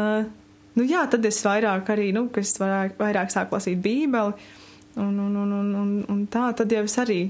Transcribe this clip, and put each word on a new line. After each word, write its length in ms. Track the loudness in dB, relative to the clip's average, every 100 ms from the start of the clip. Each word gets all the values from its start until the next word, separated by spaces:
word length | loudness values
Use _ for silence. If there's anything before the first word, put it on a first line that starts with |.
| 2 0 -2 -8 -20 -20 -4 0
nu, 120 | 2
jā, 160 | 2 2
tad 240 | 2 2
es 80 | 0
vairāk 500 | 2 2 2 0 0
arī, 140 | 0 2
nu, 160 | 0 0
ka 160 | -2
es 140 | -2 -2
vairāk, 400 | 0 0 -2 -2
vairāk 320 | 0 0 0
sāku 240 | -2 -2
lasīt 240 | -2 -2 -2
Bībeli, 540 | 0 0 0 2 0 -4 -12 -20 -20 -20 -14
un, 200 | -4 -2
un, 240 | 0 0 0
un, 160 | 0
un, 160 | 0 0
un, 200 | 0 0 -2 -2
un 200 | -2 0
tā, 220 | 0 0
tad 220 | 0 0
jau 80 | 0
es 140 | 0 0
arī 220 | 0 0 0